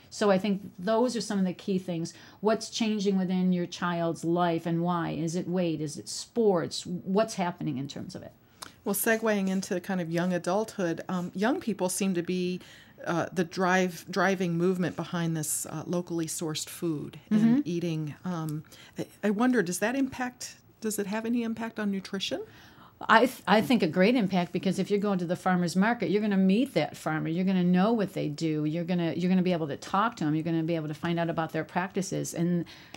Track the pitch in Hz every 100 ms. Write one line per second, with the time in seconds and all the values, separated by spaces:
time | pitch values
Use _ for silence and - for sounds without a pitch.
0 | - - 208 190 208 196 - - 185 226
1 | 254 233 202 202 185 175 - 185 185 170
2 | 165 - - - 208 226 - - 220 214
3 | 196 190 185 185 185 180 170 - 175 170
4 | 170 165 165 175 175 165 170 170 175 170
5 | 160 151 165 175 170 185 170 156 151 160
6 | - - - 240 214 175 - - - 180
7 | - 190 - - 175 175 156 131 139 -
8 | 92 - - - _ _ - - - 196
9 | 233 220 226 208 190 190 185 180 190 185
10 | 165 170 180 175 175 196 214 - 170 160
11 | - 180 175 190 214 349 - 185 185 -
12 | 190 175 170 185 180 180 - - - -
13 | - 170 - 175 175 180 185 185 185 165
14 | - 190 180 185 180 165 180 185 170 -
15 | 165 175 165 160 151 - - 160 - 175
16 | 175 170 160 - 160 156 - - 175 147
17 | 143 - - 214 226 262 226 170 175 160
18 | 151 147 185 175 156 156 - - - -
19 | - - 208 208 254 247 175 175 214 269
20 | 262 - 247 247 - - - _ 220 208
21 | 190 220 226 240 226 226 226 - 208 196
22 | 190 190 - 359 440 - - - - -
23 | - 214 240 - - 214 - 240 175 175
24 | 190 254 190 185 175 185 190 180 190 202
25 | 208 185 170 180 190 180 175 185 214 233
26 | 160 202 214 190 190 208 277 170 147 -
27 | 160 156 156 170 190 185 175 180 208 233
28 | 190 151 151 147 160 151 151 165 170 180
29 | 165 175 180 185 180 170 160 135 - 196
30 | 226 - 156 156 165 165 160 165 151 151
31 | 170 170 165 160 160 160 151 180 190 190
32 | 180 151 143 - 170 175 165 - -